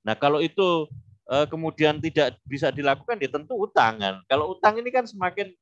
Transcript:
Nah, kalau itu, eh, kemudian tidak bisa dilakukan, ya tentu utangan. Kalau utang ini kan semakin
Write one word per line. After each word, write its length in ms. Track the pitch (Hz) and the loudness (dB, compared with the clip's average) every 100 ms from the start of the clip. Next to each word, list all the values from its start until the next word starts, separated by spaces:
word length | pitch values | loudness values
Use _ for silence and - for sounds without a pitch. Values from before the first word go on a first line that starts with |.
Nah, 160 | 107 110 | -4 0
kalau 240 | 143 147 | 2 2
itu, 480 | 160 - 190 170 151 - - _ - | 0 0 2 2 -2 -10 -20 _ -4
eh, 160 | 131 | 0
kemudian 560 | 147 160 160 151 151 151 | 0 -2 -6 2 2 2
tidak 400 | 160 156 135 - - | -2 2 0 -2 -10
bisa 240 | 139 147 | -2 -2
dilakukan, 480 | 131 139 135 - 226 | 0 0 0 -2 -4
ya 80 | 135 | -4
tentu 300 | 147 151 240 | -6 -6 -4
utangan. 640 | 214 - 117 110 101 95 _ | 0 4 2 2 -4 -4 _
Kalau 280 | 139 156 185 | 0 0 2
utang 240 | 180 220 | 2 2
ini 80 | 247 | -2
kan 160 | 254 | -2
semakin 480 | 226 208 180 190 196 180 | -4 -4 -6 -4 -8 _